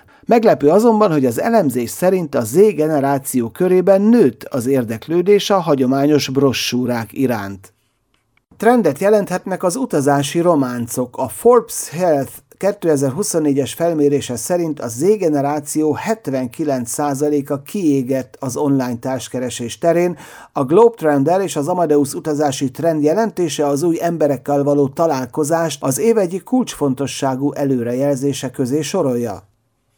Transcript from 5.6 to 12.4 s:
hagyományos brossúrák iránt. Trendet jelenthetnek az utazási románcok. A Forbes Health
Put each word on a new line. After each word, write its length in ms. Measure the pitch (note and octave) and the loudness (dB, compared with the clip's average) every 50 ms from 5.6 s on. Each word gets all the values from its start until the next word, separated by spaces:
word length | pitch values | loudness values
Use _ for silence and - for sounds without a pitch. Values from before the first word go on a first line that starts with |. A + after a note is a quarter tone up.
hagyományos 680 | D#3+ D#3+ D3 C3 C3 B2 C3+ C#3 C#3 D3 D3+ C#3 - - | 2 0 0 2 2 0 2 2 2 4 2 2 2 0
brossúrák 840 | C3 C#3 C#3+ C3+ A#2 - - - B2+ B2 B2+ A#2+ A#2+ A#2 A2+ - | 0 2 2 2 2 0 -4 -4 -4 -2 -2 -2 -4 -6 -8 -8
iránt. 600 | - - C3+ A#2+ A#2+ G#2+ G2+ G2 G2 F#2 F#2+ - _ _ _ _ _ _ _ _ _ _ _ _ _ _ _ _ - | -4 -2 -2 -2 -2 -4 -6 -10 -12 -14 -18 -20 _ _ _ _ _ _ _ _ _ _ _ _ _ _ _ _ -12
Trendet 420 | _ G3 A#3 B3+ A#3+ G3+ F3+ F3+ - | _ 2 4 4 4 2 2 0 2
jelenthetnek 640 | F#3+ G3+ A3 G#3 G3 - F3+ F3+ - G3 F#3 F3 | 2 2 2 2 2 0 -4 -6 -4 -6 -6 -2
az 140 | F#3+ F3+ F3+ | -2 -2 -2
utazási 640 | C4 C4 - - D3+ C3 C#3+ C#3+ C#3 C#3+ C#3+ - E3+ | -2 -4 -2 -2 0 2 2 2 2 0 0 -2 0
románcok. 760 | E3+ F3+ E3+ C#3+ C3 B2 B2 A#2+ A#2 A#2 - C3 B2+ B2 - - | 2 2 2 2 0 -2 -2 -6 -6 -6 -4 -6 -6 -6 -6 -8
A 100 | C3 A#2+ | -8 -8
Forbes 600 | - - - A#3 B3 A#3 - - - - - - | -8 2 4 4 4 4 2 0 -8 -10 -10 -10
Health 440 | D3 E3 F#3 F3 D3+ C#3 C3 C3 - - | -6 -2 0 2 2 0 -2 -6 -12 -20